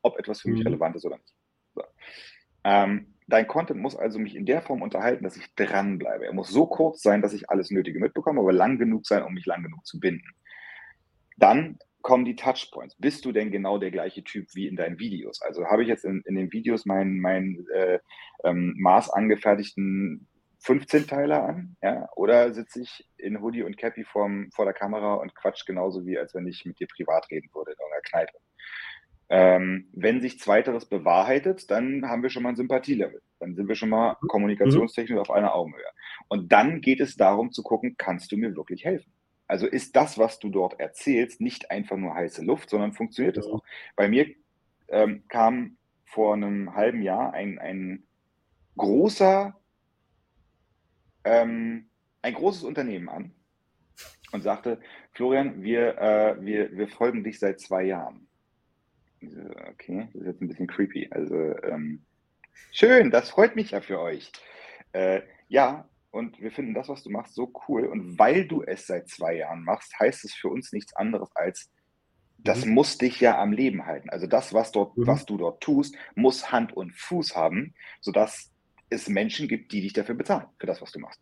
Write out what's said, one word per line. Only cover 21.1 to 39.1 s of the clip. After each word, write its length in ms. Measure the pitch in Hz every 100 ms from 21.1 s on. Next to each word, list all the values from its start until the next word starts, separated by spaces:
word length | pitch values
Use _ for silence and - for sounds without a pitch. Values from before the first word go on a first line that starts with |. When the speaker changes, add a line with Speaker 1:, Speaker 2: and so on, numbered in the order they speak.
| 139 143 151
Speaker 1:
an, 320 | 139 170 180 -
ja? 260 | 98 127 - -
Oder 360 | 101 120 120
sitze 260 | 113 113 123
ich 240 | 123 - - _
in 220 | 98 104
Hoodie 200 | 110 120
und 120 | 90 104
Cappy 280 | 117 113
vorm, 460 | 107 107 101 101 101
vor 100 | -
der 100 | 98
Kamera 400 | - 101 107 104
und 200 | 104 90
quatsch 320 | - 95 - -
genauso 400 | 92 92 92 90
wie, 120 | 92
als 160 | -
wenn 120 | 92 90
ich 180 | 87
mit 140 | 87 -
dir 60 | -
privat 420 | - 82 80 -
reden 200 | 78 76
würde 180 | 78 76
in 60 | 76
irgendeiner 240 | 76 73
Kneipe? 360 | - 85 80 _ _ _ - - - - _ _ _
Ähm, 580 | 92 92 92 92 92 -
wenn 280 | 92 90 123
sich 180 | 123 -
Zweiteres 480 | - 104 123 117 -
bewahrheitet, 840 | 98 82 87 107 135 185 185 -
dann 380 | 104 127 139 131
haben 140 | 117
wir 80 | 127
schon 120 | 127
mal 80 | 123
ein 60 | 120
Sympathielevel. 640 | 123 131 131 123 87 - _ _
Dann 140 | 87 87
sind 120 | 101
wir 60 |
schon 140 | 110 110
mal 280 | 110 113 -
Speaker 2:
Mhm. 60 | -
Speaker 1:
kommunikationstechnisch 880 | 104 101 101 104 147 - - 113 113
auf 120 | 101
einer 240 | 101 104
Augenhöhe. 280 | 90 82 71 - _ - - -
Und 240 | 101 87
dann 280 | 104 131 160
geht 200 | 123 131
es 160 | 139 -
darum 340 | 98 101 120
zu 120 | -
gucken, 320 | - 113 123 123
kannst 360 | - 87 -
du 40 | 104
mir 180 | 113
wirklich 300 | 82 - 92
helfen? 280 | - 185 _